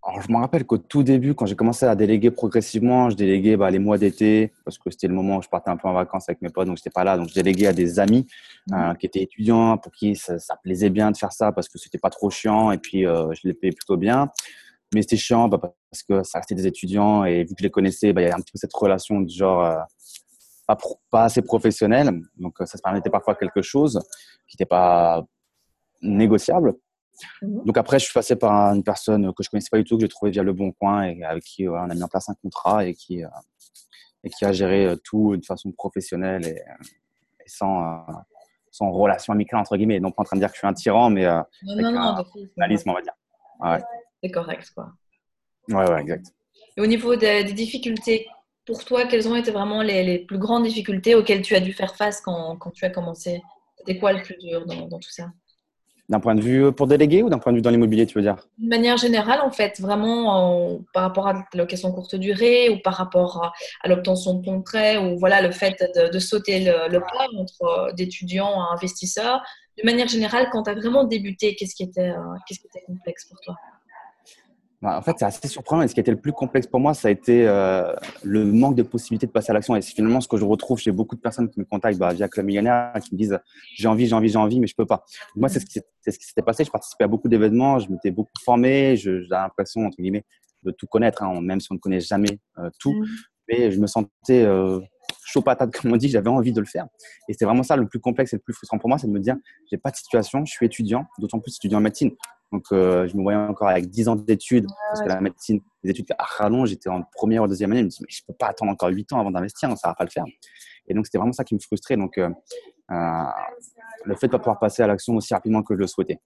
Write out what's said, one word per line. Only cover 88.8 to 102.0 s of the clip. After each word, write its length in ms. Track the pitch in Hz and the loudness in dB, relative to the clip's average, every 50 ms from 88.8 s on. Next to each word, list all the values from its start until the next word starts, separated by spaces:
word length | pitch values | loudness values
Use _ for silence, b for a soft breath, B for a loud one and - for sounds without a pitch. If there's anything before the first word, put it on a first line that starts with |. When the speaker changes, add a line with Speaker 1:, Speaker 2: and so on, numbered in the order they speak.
| 139 135 131 | 4 4 2
Speaker 1:
je, 260 | 113 104 98 92 92 90 | 2 0 -2 -4 -4 -4
j'ai 60 | 87 | -4
l'impression, 560 | 92 92 95 95 - - 98 - - 113 110 | -2 -2 -2 -4 -4 -6 -6 -4 -2 -4 -4
entre 120 | 101 87 - | -4 -4 -4
guillemets, 240 | 90 92 95 104 104 _ _ _ _ _ _ _ _ | -4 -4 -4 -4 -6 _ _ _ _ _ _ _ _
de 80 | 95 | -8
tout 160 | 90 _ - | -8 _ -12
connaître, 380 | - - 110 113 117 104 - 104 | -2 0 2 2 2 0 0 -4
hein, 160 | 95 92 87 | -4 -4 -4
même 180 | 85 92 95 98 | -4 -4 -4 -4
si 140 | - - 98 | -6 -6 -10
on 20 | |
ne 60 | 87 | -8
connaît 180 | - 98 92 92 | -4 -4 -2 -2
jamais, 400 | 85 - 104 101 101 104 101 104 _ _ _ - | -2 -2 -2 0 0 0 -2 -4 _ _ _ -12
euh, 120 | 87 85 - _ | -12 -12 -10 _
tout. 140 | - 139 143 | -4 -4 -2
Speaker 2:
Mhm. 140 | 214 214 214 220 220 226 B _ _ _ - | -2 -4 -6 -8 -14 -16 B _ _ _ -4
Speaker 1:
Mais 220 | 113 120 123 110 95 | 0 2 2 2 2
je 80 | 95 | 2
me 80 | 104 101 | 0 0
sentais, 560 | - 117 107 101 _ _ _ - 127 123 117 | 0 -2 -4 -4 _ _ _ 4 6 6 6
euh, 340 | 104 98 95 95 95 95 92 92 95 _ _ _ _ - _ - | 6 4 2 2 0 0 -4 -6 -10 _ _ _ _ -16 _ -14
chaud 180 | - - - 120 | -2 -2 0 2
patate, 300 | - 123 - 131 113 - | 2 0 0 0 -4 -4
<laughs> 100 | - - | -4 -2
comme 100 | 120 117 | 0 2
on 40 | |
dit, 120 | 117 117 139 | 2 2 2
j'avais 220 | 131 113 98 113 | 0 2 2 2
envie 220 | 123 135 120 123 117 | 0 2 2 0 0
de 80 | 110 | -2
le 60 | 104 | -2
faire. 200 | - - - - - _ B B B B B B - | -4 -6 -8 -10 -10 _ B B B B B B -12
Et 40 | 107 | -4
c'était 140 | - 117 | -2 0
vraiment 180 | 101 113 123 131 | 2 2 2 2
ça 100 | - 160 | 2 2
le 140 | 139 120 101 | 0 0 -2
plus 100 | - 117 | -4 -4
complexe 340 | - 127 120 120 135 123 - | -4 -4 0 0 -2 -2 -2
et 40 | |
le 60 | 107 _ | -8 _
plus 120 | - 113 | -8 -12
frustrant 240 | - - - - 107 | -12 -8 -8 -8 -4
pour 100 | - 117 | 0 0
moi, 100 | 127 151 | 0 0
c'est 100 | - 110 | 0 -2
de 40 | 104 | -2
me 60 | 101 | -2
dire, « 160 | 98 110 131 285 b b b b b _ - | 0 -2 -2 -4 b b b b b _ -10
J'ai 40 | |
pas 140 | 98 _ 139 | -6 _ -6
de 60 | - | -8
situation, 480 | - - - - 120 104 - - 135 151 | -8 -14 -2 0 0 0 0 -4 -6 -6
je 80 | 151 - | -6 -4
suis 140 | - 120 | -2 -2
étudiant, 400 | 113 - - 113 104 110 123 151 - _ - | -2 0 -2 -4 -2 -2 -4 -4 -8 _ -10
d'autant 220 | 98 98 - 113 | -10 -6 -6 -8
plus 160 | 107 - - | -8 -8 -16
étudiant 220 | - - 101 101 104 | -8 -6 -2 0 2
en 20 | |
médecine. » 320 | 104 107 110 - | 0 0 0 0